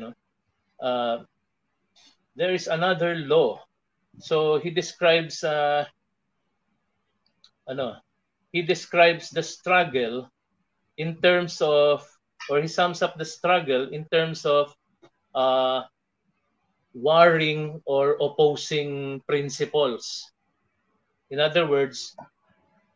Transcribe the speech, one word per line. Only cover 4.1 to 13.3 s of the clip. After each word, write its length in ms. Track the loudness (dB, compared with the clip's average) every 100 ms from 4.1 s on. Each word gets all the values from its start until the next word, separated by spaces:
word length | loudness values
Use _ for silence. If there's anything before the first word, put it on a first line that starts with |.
| -18
So 400 | -4 0 2 0
he 80 | -2
describes, 720 | -4 -6 0 4 4 2 -6
uh, 480 | -4 0 0 0 -2 _ _ _ _ _ _ _ _ _ _ _ _ _ _ _ _ _
ano, 320 | -12 -8 -8 -10 _ _ _ _ _
he 80 | -4
describes 720 | -2 -4 -2 4 4 4 -4
the 80 | -8
struggle 880 | -8 -8 0 0 2 -2 -4 -6 -12 _ _ _ _ _ _ -10
in 160 | -8 0
terms 400 | 2 2 0 -2
of, 400 | 2 4 4 2 -4 _ _ -16 -4
or 80 | -2
he 80 | -2
sums 320 | 0 -2 0
up 160 | -4 -4
the 80 |
struggle 640 | -12